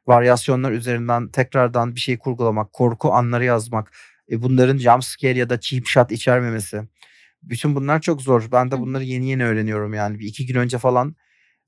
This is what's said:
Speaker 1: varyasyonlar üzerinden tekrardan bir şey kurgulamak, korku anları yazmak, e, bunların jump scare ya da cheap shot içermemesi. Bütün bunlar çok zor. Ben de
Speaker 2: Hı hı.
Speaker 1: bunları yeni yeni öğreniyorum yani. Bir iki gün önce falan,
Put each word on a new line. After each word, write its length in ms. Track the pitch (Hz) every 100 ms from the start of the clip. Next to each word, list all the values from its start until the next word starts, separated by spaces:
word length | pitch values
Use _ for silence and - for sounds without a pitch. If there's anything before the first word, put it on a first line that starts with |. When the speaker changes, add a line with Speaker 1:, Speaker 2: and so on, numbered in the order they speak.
| -
Speaker 1:
varyasyonlar 640 | 120 123 123 - 131 131
üzerinden 560 | 117 120 120 120 120 110
tekrardan 680 | - 123 135 123 120 120 120
bir 40 |
şey 180 | - 123
kurgulamak, 560 | 139 120 117 107 104
korku 400 | - 123 113 -
anları 320 | 107 120 120 123
yazmak, 460 | 117 113 113 107 - - _ _
e, 100 | 113
bunların 360 | 127 131 127 135
jump 260 | 120 123
scare 340 | 123 - 131 127
ya 120 | 120
da 100 | 120
cheap 260 | - 127 120
shot 260 | 135 120
içermemesi. 680 | 113 - 123 120 113 104 107 107 _ - _ _ _
Bütün 320 | - 120 151 143
bunlar 260 | 139 156
çok 200 | 175 147
zor. 300 | 131 120 113
Ben 200 | 123 127
de 40 | 131
Speaker 2:
Hı 40 |
hı. 20 |
Speaker 1:
bunları 200 | 123 135
yeni 260 | 131 127 131
yeni 160 | 131 117
öğreniyorum 480 | 110 110 107 104
yani. 260 | 107 104 104
Bir 60 | 107
iki 180 | 107 127
gün 100 | 127
önce 220 | 123 123
falan, 380 | 127 123 135 - _ _ _ _